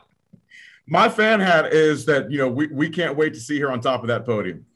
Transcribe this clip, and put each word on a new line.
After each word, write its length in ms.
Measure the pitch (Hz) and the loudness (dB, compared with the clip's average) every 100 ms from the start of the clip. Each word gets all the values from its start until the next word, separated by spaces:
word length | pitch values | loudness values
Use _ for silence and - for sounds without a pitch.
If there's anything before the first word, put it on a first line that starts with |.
| _ _ _ - _ - - _ - | _ _ _ -20 _ -20 -20 _ -2
My 220 | 170 220 | 2 2
fan 320 | - 214 214 | 2 2 2
hat 320 | 190 160 151 | 4 4 4
is 320 | 156 156 147 | 4 4 2
that, 260 | 120 143 - | 0 0 0
you 60 | 143 | -2
know, 120 | 131 | -2
we, 180 | 120 151 | 0 -4
we 240 | 135 160 | -2 -4
can't 260 | 175 160 143 | -2 -4 0
wait 160 | 156 | -2
to 80 | - | -2
see 180 | - 147 | -6 -4
her 120 | 143 | -2
on 80 | 123 | -2
top 220 | 135 123 | -2 -2
of 60 | 113 | -2
that 180 | 117 113 | -4 -2
podium. 400 | 110 92 82 - | -4 -4 -10 -18